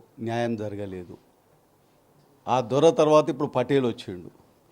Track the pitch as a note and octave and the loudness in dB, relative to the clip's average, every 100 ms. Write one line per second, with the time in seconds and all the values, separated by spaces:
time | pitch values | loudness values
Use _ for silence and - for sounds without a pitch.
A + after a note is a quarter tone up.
0 | - - A2+ A#2 A#2 A2+ G#2+ G2+ G2+ F#2 | -12 -12 -6 -4 -2 -4 -6 -8 -10 -10
1 | F2 - _ _ _ _ _ _ _ _ | -14 -18 _ _ _ _ _ _ _ _
2 | _ _ _ _ - B2 A2+ C3 D#3+ E3 | _ _ _ _ -2 -2 0 4 4 6
3 | D3+ D3+ D3 D3 C#3+ C3 B2 C#3 B2 A2+ | 6 6 4 0 -2 -2 0 0 0 -4
4 | - F2+ E2+ - _ _ _ | -8 -14 -14 -20 _ _ _